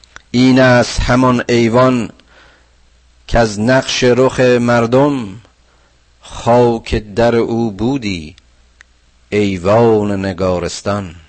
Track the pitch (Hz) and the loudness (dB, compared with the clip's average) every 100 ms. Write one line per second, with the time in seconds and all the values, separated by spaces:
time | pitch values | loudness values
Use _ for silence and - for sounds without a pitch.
0 | _ - _ 123 131 127 131 123 117 - | _ -20 _ 2 4 4 4 4 2 -2
1 | - 123 127 120 - 120 117 120 127 123 | 0 2 2 0 0 0 2 2 2 0
2 | 101 - _ _ _ _ _ _ _ _ | -4 -12 _ _ _ _ _ _ _ _
3 | _ _ - 117 113 101 113 131 - - | _ _ -4 0 0 -2 0 0 -2 -2
4 | 123 120 131 - 127 123 120 120 113 127 | 0 2 0 2 2 2 2 0 2 2
5 | 147 135 98 104 - _ _ _ _ _ | 0 -2 -8 -16 -20 _ _ _ _ _
6 | _ _ - - 117 123 120 113 - 113 | _ _ -20 -8 0 2 2 0 -4 -8
7 | 107 101 117 117 101 113 117 98 113 139 | -6 -2 0 0 0 -2 -4 -4 -4 -4
8 | 104 87 76 - _ _ _ _ _ _ | -6 -8 -12 -20 _ _ _ _ _ _
9 | _ _ _ 104 101 92 90 113 117 107 | _ _ _ -2 -2 -2 0 2 4 2
10 | 104 98 98 90 92 90 85 - 104 101 | 0 -4 -6 -4 -4 -2 -6 -8 -6 -6
11 | 92 85 | -8 -16